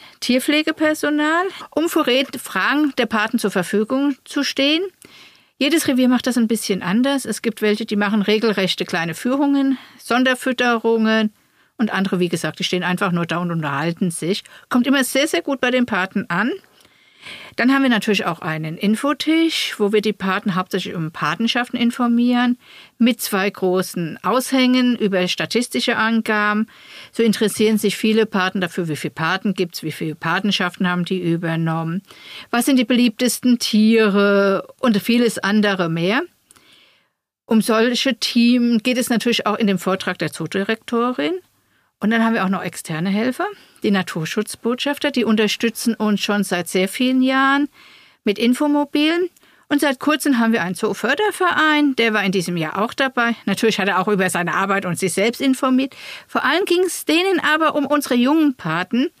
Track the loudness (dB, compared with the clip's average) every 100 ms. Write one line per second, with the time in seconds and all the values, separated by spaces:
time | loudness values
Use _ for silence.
0 | -20 -8 0 0 2 0 0 0 0 0
1 | 0 0 0 0 -2 -6 -8 -4 0 0
2 | 2 0 0 -6 -8 -2 0 2 0 0
3 | -2 0 0 -2 -2 -2 -2 -2 0 0
4 | 0 -2 -6 -4 -4 0 0 0 -2 -10
5 | -20 -20 -20 -20 _ -4 0 0 2 2
6 | 4 2 0 0 0 0 -2 -4 0 0
7 | 2 0 -4 -6 -6 -2 0 0 -2 -2
8 | 0 2 2 2 2 0 0 -2 -4 -4
9 | -4 -4 -2 0 2 2 2 -2 -6 -12
10 | -2 2 2 0 -2 0 0 2 2 2
11 | 2 2 0 -4 _ _ _ -4 -2 0
12 | -2 0 0 -2 -4 -6 -4 -2 -2 -2
13 | 0 -2 -2 -2 -2 -4 -4 -2 -4 -2
14 | -4 -2 -4 -4 -8 -18 -4 0 2 2
15 | 0 0 0 -2 -2 -2 0 0 0 -2
16 | -2 -4 -2 0 0 -4 _ _ _ _
17 | _ _ -20 -18 -12 -2 2 4 2 2
18 | 0 -2 -2 -6 -6 -6 -6 -2 0 0
19 | 0 -2 0 2 2 0 -6 -2 0 2
20 | 0 -2 -2 -2 -2 -2 -2 -4 -6 -6
21 | -8 -4 -4 0 -2 -2 -4 -2 -2 0
22 | 2 2 2 2 2 -2 -6 -20 -10 0
23 | 2 2 -2 -2 -2 0 0 0 -2 -4
24 | -6 -4 -2 -2 0 2 4 4 2 2
25 | 0 0 0 -2 -2 -2 -2 -2 -2 0
26 | 2 0 0 0 2 0 -2 -8 -20 -20
27 | -8 0 2 2 0 2 2 2 0 0
28 | 2 2 2 0 0 -2 -4 -4 -4 -4
29 | -6 -4 -2 -2 -2 -2 -2 -4 -8 -6
30 | -8 -6 -4 -2 0 0 -2 -2 -2 0
31 | -2 -2 -2 -2 -2 -2 -2 -2 -4 -6
32 | -10 -18 -20 -20 -6 -2 2 2 4 2
33 | 2 2 -2 0 2 2 2 4 6 6
34 | 4 4 4 4 4 0 -4 -4 0 2
35 | 2 2 2 0 0 2 2 2 0 0
36 | 0 0 -4 _ _ _ _ -20 _ _
37 | _ _ _ _ 0 0 2 2 2 0
38 | -2 -2 -2 2 4 4 4 2 2 0
39 | 0 0 0 0 -2 0 0 0 -2 -2
40 | -4 -4 -6 -6 -6 -4 -4 -6 -4 -2
41 | -2 -2 -4 -4 -10 _ _ _ _ -4
42 | 0 2 2 2 0 -2 -6 -10 -8 -4
43 | -2 0 -2 -2 -6 -8 -20 _ 0 0
44 | -2 -6 -6 -4 -6 -6 -4 -4 -4 -2
45 | -2 0 0 2 0 0 -4 -2 -2 0
46 | 0 0 0 -2 0 -2 -2 -2 -2 0
47 | 0 2 2 2 2 2 0 -6 -20 -20
48 | _ _ -2 0 2 2 2 0 0 0
49 | 2 0 -2 _ _ _ -2 0 2 0
50 | 0 0 2 2 2 2 -2 -4 -4 -2
51 | -2 0 0 0 0 2 2 4 2 2
52 | 0 0 0 0 -2 -2 -4 -4 -4 -2
53 | -2 0 -2 -2 -4 0 0 2 0 0
54 | 2 0 0 0 -2 0 0 0 -2 -2
55 | -2 0 0 0 0 0 2 2 0 -6
56 | -18 -18 -6 -2 0 0 2 2 0 -2
57 | 0 2 2 2 2 2 2 0 0 0
58 | 0 2 4 4 4 0 -2 -2 -2 0
59 | -2 -4